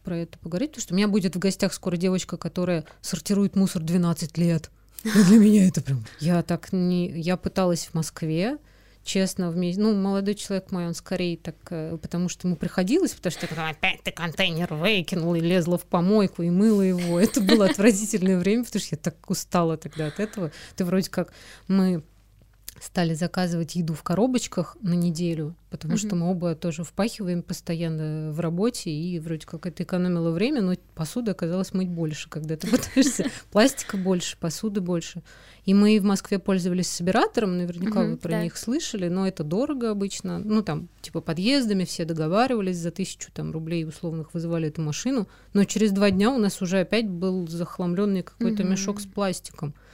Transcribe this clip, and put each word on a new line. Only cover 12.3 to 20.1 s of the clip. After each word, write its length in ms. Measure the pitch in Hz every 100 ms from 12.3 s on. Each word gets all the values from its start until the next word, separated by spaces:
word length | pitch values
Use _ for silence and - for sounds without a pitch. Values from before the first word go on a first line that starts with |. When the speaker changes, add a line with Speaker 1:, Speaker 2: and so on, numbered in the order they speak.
| - 185
Speaker 1:
ему 80 | 170
приходилось, 560 | 175 - 185 311 330
потому 180 | - 180
что 140 | - 170
я 40 |
потом: 160 | 156 160
"Опять 380 | 156 190 165
ты 80 | -
контейнер 600 | - 170 151 190 160 170
выкинул", 600 | 151 180 208 165 180 165 170
и 40 |
лезла 360 | 170 185 170 175
в 80 | -
помойку, 580 | 180 180 214 190 -
и 60 | 170
мыла 300 | 180 214 208
его. 360 | 190 180 175 175
Это 220 | 220 -
было 240 | 190 226 190
отвратительное 720 | - 208 196 214 208 185 185
время, 240 | 185 226
потому 180 | 240 202
что 140 | - -
я 40 |
так 280 | 170 - -
устала 460 | 185 - 180 165 160
тогда 280 | 143 151
от 120 | 151